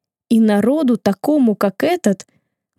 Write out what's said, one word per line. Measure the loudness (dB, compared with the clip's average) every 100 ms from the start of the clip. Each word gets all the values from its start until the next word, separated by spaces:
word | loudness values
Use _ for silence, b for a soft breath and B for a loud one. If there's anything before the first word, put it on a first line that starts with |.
| _ _ _
"И | 0
народу | 2 2 0 0 0 -2
такому, | -2 -4 -2 0 0 0
как | -4 -2
этот, | -4 -2 -4 -8 -10 _ _ _ _